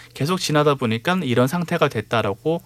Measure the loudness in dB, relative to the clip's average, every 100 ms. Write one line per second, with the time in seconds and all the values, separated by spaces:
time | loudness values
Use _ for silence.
0 | -14 -4 -2 -2 0 2 2 2 0 -2
1 | 0 0 0 2 2 0 -2 0 0 0
2 | -2 -2 0 -2 -2 -2